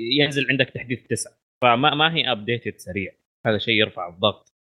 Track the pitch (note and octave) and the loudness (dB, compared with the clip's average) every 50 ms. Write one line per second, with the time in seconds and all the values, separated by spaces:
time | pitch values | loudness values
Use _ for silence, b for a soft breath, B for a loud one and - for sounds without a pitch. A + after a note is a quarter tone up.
0 | A#2 A#2 C3 C#3+ D3 D3 C#3+ C#3+ C3 A#2+ C3+ C3 C3 - - - - A#2+ B2+ A2+ | -4 -2 0 2 2 2 0 -2 0 0 2 0 0 -2 -4 -12 -8 -6 -8 -8
1 | _ - A#2 G#2+ - - _ _ _ _ _ - - B2 A#2 A#2+ C3+ D3+ C#3 D3 | _ -4 -4 -4 -6 -8 _ _ _ _ _ 0 2 4 4 4 2 2 2 2
2 | D#3 E3 E3 D#3+ B2+ C3 B2 G#2 G#2 G#2+ A#2+ A#2 - G#2+ - - - - F2+ G2+ | 0 0 0 0 -2 -2 -2 -4 -2 -4 -4 -4 -4 -8 -12 -12 -12 -8 -6 -6
3 | F#2+ F2+ - _ _ _ _ _ - A#2 G#2+ G2+ - A2+ A2+ G#2+ G#2+ G2 - - | -6 -8 -10 _ _ _ _ _ -2 0 0 0 0 0 2 2 2 0 -2 -8
4 | F2+ F2 E2+ F2 G2+ G#2 F#2+ - _ _ _ _ | -10 -10 -6 0 0 0 0 -2 _ _ _ _